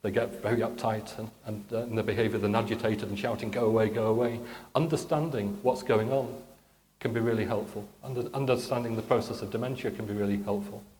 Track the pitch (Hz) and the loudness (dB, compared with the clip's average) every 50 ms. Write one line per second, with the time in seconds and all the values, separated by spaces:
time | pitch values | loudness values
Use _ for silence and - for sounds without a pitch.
0 | - 104 98 113 113 101 - - - 104 117 120 113 113 - - - 117 110 107 | -2 2 2 2 0 0 -4 -4 0 0 2 2 2 0 -2 -2 -2 0 0 -2
1 | 104 - - - 113 110 - - - 117 107 107 101 - 117 110 120 123 113 113 | -4 -8 -10 -10 -10 -10 -10 -12 -10 -8 -8 -8 -6 -4 -4 -4 -2 0 0 0
2 | 104 - 101 110 113 107 117 107 98 104 104 113 110 101 107 - - 110 107 98 | 0 2 2 2 2 2 2 2 2 4 4 2 2 2 -2 0 2 0 0 0
3 | - 98 101 101 107 120 113 - 120 110 - 123 120 110 110 113 110 104 104 113 | -2 -4 -4 -2 -2 -2 -2 -2 -4 -4 0 2 4 4 6 6 4 4 2 2
4 | 110 110 110 120 123 120 117 117 - - - - - - _ 127 160 165 156 - | 2 4 4 4 2 2 0 -4 -8 -10 -12 -14 -16 -2 _ 0 2 2 0 -2
5 | - - 165 151 156 165 139 113 104 101 101 101 - 127 123 - - - 117 107 | 0 0 0 0 0 0 -2 -2 -2 -4 -4 0 0 0 0 0 2 2 4 4
6 | 110 120 135 135 127 131 - - - - - - _ _ _ _ _ _ _ _ | 4 2 0 0 0 -2 -8 -12 -16 -18 -20 -20 _ _ _ _ _ _ _ _
7 | - 123 113 117 117 120 113 107 104 - 117 101 107 - - 104 101 - - - | -4 -2 0 2 2 2 2 2 2 0 0 -2 -2 -4 -8 -10 -10 -10 -16 -14
8 | - 131 131 123 120 - - 135 139 131 123 120 - - 135 120 120 117 113 110 | -10 -6 -4 -4 -4 -2 -2 0 2 2 2 2 2 -2 -2 -2 0 0 -2 -4
9 | 107 - 131 117 113 - 123 - - 101 101 113 123 127 135 - - 113 98 - | 2 2 2 2 2 -2 -6 -6 -6 -4 -4 -2 -2 -2 -4 -2 -4 -4 -4 -4
10 | 110 104 101 104 104 101 101 101 101 104 101 101 101 - - 110 - - - | -4 -4 -2 0 2 2 2 0 0 0 -2 -2 -2 -6 -10 -14 -16 -18 -20